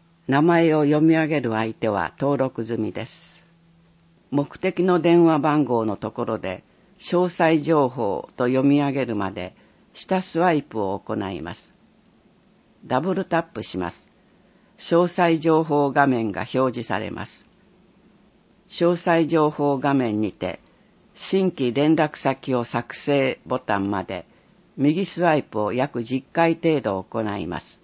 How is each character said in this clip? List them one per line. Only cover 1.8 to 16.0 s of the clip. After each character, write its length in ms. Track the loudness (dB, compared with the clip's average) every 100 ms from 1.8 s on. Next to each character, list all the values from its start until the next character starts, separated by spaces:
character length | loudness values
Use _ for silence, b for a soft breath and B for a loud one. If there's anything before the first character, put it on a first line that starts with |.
| -2
は 260 | -2 -2 -4
登 220 | -2 0
録 240 | -2 -4
済 140 | -6 -4
み 140 | -4
で 140 | -6 -12
す。 320 | -14 -20 -20 _ _ _ _ _ _ _ _ _
目 260 | -4 -4 -4
的 260 | -4 0
の 180 | 2 2
電 240 | 6 6
話 140 | 6 4
番 260 | 2 2
号 200 | 2 0
の 120 | 0 -2
と 140 | -6
こ 140 | -6
ろ 140 | -4 -4
で、 260 | -6 -10 -14 b b b
詳 300 | -2 0 0
細 320 | 2 2 2
情 280 | 2 2 2
報 400 | 0 -4 -4 -6 -4
と 100 | 0
読 200 | 2 4
み 140 | 4
上 100 | 2
げ 140 | -2 -4
る 100 | -4
ま 140 | -4
で 240 | -6 -12 -14 b b b
下 280 | -14 -4 -4
ス 200 | -2 0
ワ 120 | 2
イ 100 | 2
プ 180 | -2 -4
を 180 | -4 -4
行 160 | -6
い 280 | -6 -6 -6
ま 120 | -10
す。 180 | -14 -18 _ _ _ _ _ _ _ _ _ _ _
ダ 160 | -6 -4
ブ 140 | -2
ル 100 | -4
タ 160 | -2 -4
ッ 40 |
プ 180 | -4 -8
し 160 | -10 -6
ま 120 | -8
す。 200 | -8 _ _ _ b b b b b
詳 300 | 0 2 2
細 300 | 2 2 2
情 260 | 2 2
報 280 | 2 0 2
画 140 | 2